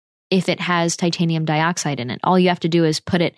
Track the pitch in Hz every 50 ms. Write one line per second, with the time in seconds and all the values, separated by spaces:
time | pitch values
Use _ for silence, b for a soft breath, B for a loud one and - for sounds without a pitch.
0 | _ _ _ _ _ - 185 190 170 - 165 170 175 170 175 170 170 170 - -
1 | 185 175 165 - 170 165 165 160 156 156 151 151 160 165 175 - - 156 143 -
2 | - - - - - - 185 185 180 180 175 170 - 165 165 170 165 156 156 -
3 | - - - 175 170 139 -